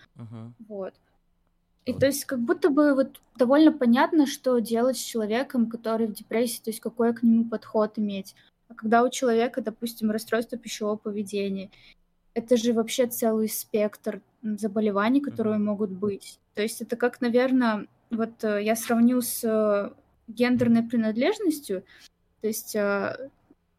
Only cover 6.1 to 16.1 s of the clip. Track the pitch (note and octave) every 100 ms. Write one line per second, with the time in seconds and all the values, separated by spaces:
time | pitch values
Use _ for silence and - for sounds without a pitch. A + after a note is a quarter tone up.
6.1 | - - A3 B3 - - A3 A3 - A#3
7.1 | A#3 A#3 A3+ A3+ A3 - A3+ G#3+ A3 G#3
8.1 | G3 - - _ _ _ A#3 A3 A#3 B3
9.1 | - B3+ A3+ A#3+ B3 G#3+ A3 A#3 - A3
10.1 | G#3+ - A3+ A#3 A#3 A3 - G#3 G#3+ A3
11.1 | G#3 G3 G3+ G3 F#3+ F#3+ _ - _ _
12.1 | _ _ A#3 A#3 B3 A#3 A3+ A3+ - A#3+
13.1 | - A3+ A3 G#3+ - - G#3+ G#3 - A3
14.1 | G3+ _ _ A3 G3+ G#3+ G#3 G#3+ G3 G#3+
15.1 | C#4 C#4+ A3+ A3 G#3+ G#3 G3+ G#3 F#3 G#3